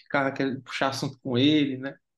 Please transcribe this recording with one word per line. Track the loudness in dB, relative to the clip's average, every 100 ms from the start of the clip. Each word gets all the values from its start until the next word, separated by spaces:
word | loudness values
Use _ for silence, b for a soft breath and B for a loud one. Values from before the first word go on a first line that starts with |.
ficava | -4 0 0
querendo | 0 -2 -4
puxar | -8 -2 -2
assunto | -2 -6 -6
com | -2 2
ele, | 4 4 2 -2
né? | -10 -14 _